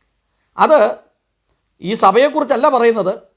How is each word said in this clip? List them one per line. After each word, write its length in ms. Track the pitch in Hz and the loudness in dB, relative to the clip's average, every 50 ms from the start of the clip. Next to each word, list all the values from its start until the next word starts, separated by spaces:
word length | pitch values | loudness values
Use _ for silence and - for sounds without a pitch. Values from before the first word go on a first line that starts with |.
| _ _ _ _ _ _ _ _ _ _ - - | _ _ _ _ _ _ _ _ _ _ -4 -2
അത് 200 | 202 311 311 277 214 226 - - _ _ _ _ _ _ _ _ _ _ _ _ _ _ _ _ - | 0 2 4 2 2 0 -2 -6 _ _ _ _ _ _ _ _ _ _ _ _ _ _ _ _ -10
ഈ 100 | 180 220 | -8 -4
സഭയെക്കുറിച്ചല്ല 720 | 220 - 190 190 240 277 294 269 302 294 226 269 226 277 302 | 0 2 2 2 2 0 0 0 -4 -4 -4 -4 -2 0 0
പറയുന്നത്, 460 | 269 240 233 233 226 220 180 185 220 - _ _ _ | 0 2 0 0 0 0 -4 -6 -6 -8 _ _ _